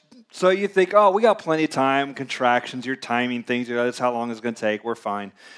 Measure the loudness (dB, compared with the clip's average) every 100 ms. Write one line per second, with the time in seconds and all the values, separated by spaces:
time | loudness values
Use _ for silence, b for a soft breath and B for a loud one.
0 | _ -20 _ 0 2 2 0 0 4 6
1 | 6 6 4 2 0 0 0 0 0 0
2 | -2 -6 -8 0 2 2 0 -8 -8 -8
3 | -4 -2 -2 -4 -4 -4 -2 -2 -2 0
4 | -2 -2 -4 -6 -8 -2 -2 -2 -4 -6
5 | -6 -6 -8 B B